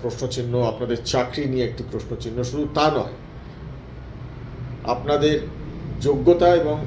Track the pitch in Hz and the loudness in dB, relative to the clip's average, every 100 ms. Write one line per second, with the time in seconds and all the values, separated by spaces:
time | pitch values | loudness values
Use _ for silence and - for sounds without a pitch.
0 | 120 110 127 120 120 123 113 113 120 117 | -4 -4 -4 -2 0 2 2 0 -2 -2
1 | - 131 120 - 139 127 117 - 113 110 | 0 0 0 -2 0 0 0 -2 -6 -6
2 | - 110 117 117 123 143 147 151 151 139 | -6 -6 -6 -4 -2 -2 0 4 4 4
3 | - - - - - - - - - - | -2 -8 -14 -16 -16 -14 -12 -12 -14 -14
4 | - - - - - - - - - 131 | -14 -12 -12 -12 -12 -10 -10 -6 -4 -2
5 | 147 147 151 147 - - - - - - | 2 4 4 2 -2 -8 -8 -8 -8 -2
6 | 139 135 127 175 175 170 151 151 | 0 4 6 8 8 6 4 0